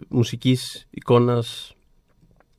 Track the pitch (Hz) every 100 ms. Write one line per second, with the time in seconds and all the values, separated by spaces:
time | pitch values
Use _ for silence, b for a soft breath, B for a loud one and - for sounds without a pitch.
0 | - 127 117 120 127 127 - - - -
1 | - 120 120 120 117 - - _ _ _
2 | _ _ _ _ _